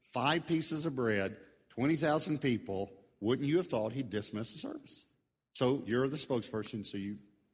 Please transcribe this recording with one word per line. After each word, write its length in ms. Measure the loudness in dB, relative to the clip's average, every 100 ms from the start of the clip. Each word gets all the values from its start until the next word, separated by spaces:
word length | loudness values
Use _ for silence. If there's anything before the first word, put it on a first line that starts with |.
five 440 | -4 0 2 2 2
pieces 400 | 0 2 0 -2
of 80 |
bread, 420 | 0 2 4 2 -4 -18 -20 _
twenty 260 | 0 2 4
thousand 440 | 4 4 2 2
people, 520 | 2 0 -2 -4 -4 -8 -20 _
wouldn't 280 | 0 2 2
you 80 | 2
have 100 | 2
thought 240 | 0 0
he'd 180 | -4 -4
dismiss 420 | -2 -2 -4 -6
the 60 | -6
service? 460 | -8 -8 -12 -16 -18 _ _ _ _
So 280 | 0 2 2 0
you're 220 | 0 2
the 80 | -2
spokesperson, 720 | -2 -2 -2 -6 -4 -6 -6
so 120 | -6
you 200 | -6 -8 -12 _ _